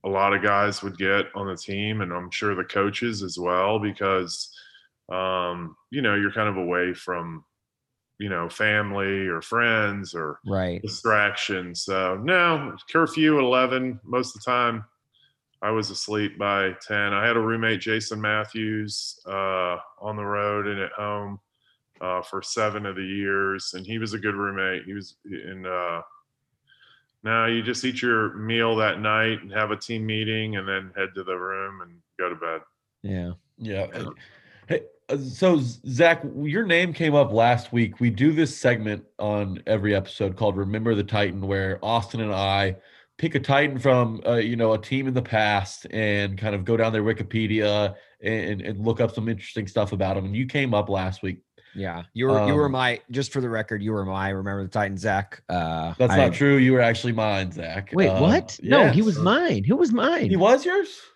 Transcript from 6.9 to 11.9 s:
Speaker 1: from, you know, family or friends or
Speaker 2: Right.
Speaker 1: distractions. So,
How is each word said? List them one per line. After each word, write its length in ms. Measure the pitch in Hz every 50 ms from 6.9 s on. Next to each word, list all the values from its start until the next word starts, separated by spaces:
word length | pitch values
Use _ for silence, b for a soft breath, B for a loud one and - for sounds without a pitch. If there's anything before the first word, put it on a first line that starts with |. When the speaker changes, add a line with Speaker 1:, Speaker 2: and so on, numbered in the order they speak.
| 87
Speaker 1:
from, 500 | - - - 90 87 85 85 82 78 - _ _ _ _ _ _ _ _ _ _ _ _ _ _ _
you 100 | 104 101
know, 180 | 95 87 85 82
family 760 | - - 110 107 104 107 104 101 98 101 98 98 98 95 95 92
or 140 | 85 82
friends 720 | - - 113 117 117 117 113 110 107 104 101 101 98 87 -
or 260 | 85 80 76 71 - _
Speaker 2:
Right. 340 | - 98 95 92 90 87 95 -
Speaker 1:
distractions. 1000 | 107 - - - 113 107 104 104 104 101 - - - 101 92 90 87 87 85 -
So, 320 | -